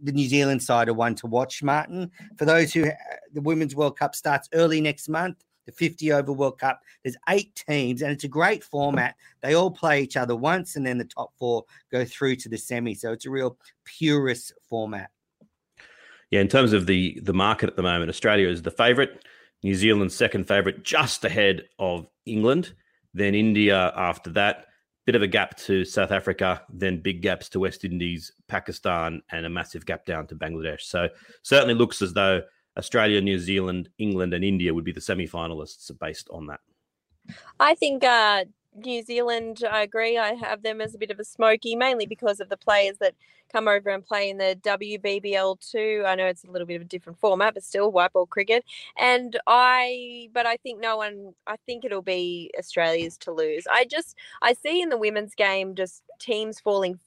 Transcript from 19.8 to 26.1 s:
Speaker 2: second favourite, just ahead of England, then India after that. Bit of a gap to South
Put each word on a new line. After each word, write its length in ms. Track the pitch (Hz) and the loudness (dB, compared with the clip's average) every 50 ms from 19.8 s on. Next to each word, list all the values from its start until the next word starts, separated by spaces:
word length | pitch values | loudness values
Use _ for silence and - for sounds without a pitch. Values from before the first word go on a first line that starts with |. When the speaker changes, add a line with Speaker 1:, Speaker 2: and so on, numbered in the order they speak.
| 104 110 104 101 98 90 - | 4 4 4 4 2 0 0
Speaker 2:
second 340 | - 117 104 - 98 90 - | 0 0 0 0 0 0 2
favourite, 340 | 101 101 92 98 95 - | 2 2 2 0 -2 -6
just 420 | - - 156 151 147 113 - - - | -4 -2 0 0 0 0 -2 -4 -4
ahead 440 | 95 85 107 101 98 95 - - _ _ - | -2 0 2 2 2 2 0 -4 _ _ -6
of 280 | 98 90 87 85 82 - _ _ - | -4 -4 -4 -6 -8 -14 _ _ -10
England, 500 | 117 110 107 107 120 139 175 180 - - _ _ _ _ _ _ _ - | -6 -2 2 2 2 2 2 0 -4 -10 _ _ _ _ _ _ _ -4
then 200 | 90 101 101 101 | 0 0 2 4
India 580 | 104 110 110 104 104 104 101 98 95 90 - - | 4 4 4 4 4 4 4 4 4 2 2 0
after 340 | 98 92 87 85 - - 87 | -2 -2 -2 -4 -4 -8 -4
that. 360 | 80 104 101 104 - - - _ _ _ _ _ _ _ _ | 0 2 2 2 0 -2 -8 _ _ _ _ _ _ _ _
Bit 100 | - 117 | 2 2
of 80 | 110 | 2
a 60 | 104 95 | 2 2
gap 280 | 95 104 95 - - - | 2 0 0 -2 -6 -8
to 260 | - - 98 95 92 | -4 0 0 0 0
South 260 | - - 107 95 92 | 0 -2 -2 0 0